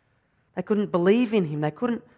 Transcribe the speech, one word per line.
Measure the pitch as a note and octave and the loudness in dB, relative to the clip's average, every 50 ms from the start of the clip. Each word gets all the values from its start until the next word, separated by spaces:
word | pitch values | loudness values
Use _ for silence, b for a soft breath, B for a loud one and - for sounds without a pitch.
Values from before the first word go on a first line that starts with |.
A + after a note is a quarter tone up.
| _ _ _ _ _ _ _ _ _ _ _ | _ _ _ _ _ _ _ _ _ _ _
They | F#3 | -8
couldn't | F3+ - G#3+ G3+ G#3 E3 | -4 -2 -2 -2 -2 0
believe | D#3 F3 E3+ F#3 G#3 A#3+ B3 G#3 A3 | 0 2 4 4 4 4 2 0 0
in | G#3+ F3+ | 0 0
him. | D3 D3+ D3 | -2 -2 -4
They | D3+ D3+ | -4 -4
couldn't | D3+ - B3 B3 A#3 A3+ b b b | -4 -4 -4 -4 -4 -6 b b b